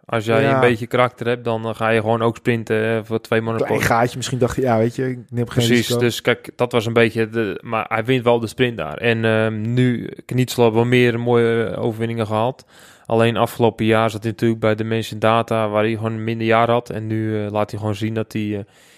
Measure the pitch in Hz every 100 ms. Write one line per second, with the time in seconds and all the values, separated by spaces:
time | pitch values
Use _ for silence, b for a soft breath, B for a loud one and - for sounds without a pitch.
0 | - 117 107 113 139 135 123 113 117 123
1 | 123 - 117 123 117 113 113 107 110 113
2 | 107 113 117 - - 117 110 110 110 113
3 | 107 110 - 113 113 113 - 110 110 117
4 | 123 131 - 123 120 - 127 113 120 127
5 | 131 123 110 120 117 127 117 120 110 120
6 | 120 - - 120 - - 123 120 110 117
7 | 117 113 110 117 104 - 120 113 - 113
8 | 110 131 117 120 110 - 123 110 76 73
9 | 117 113 113 110 110 110 110 123 123 113
10 | - - - 123 123 - 117 110 120 123
11 | 123 117 120 120 117 113 107 - 117 110
12 | 113 117 107 110 120 - - B B B
13 | - 113 117 104 117 - 113 - 110 110
14 | 113 104 113 104 117 113 110 107 113 113
15 | 110 107 110 113 113 113 107 107 107 110
16 | 113 110 110 113 113 113 117 120 - 110
17 | 110 110 110 107 104 104 104 104 107 101
18 | 110 110 107 110 104 101 98 b b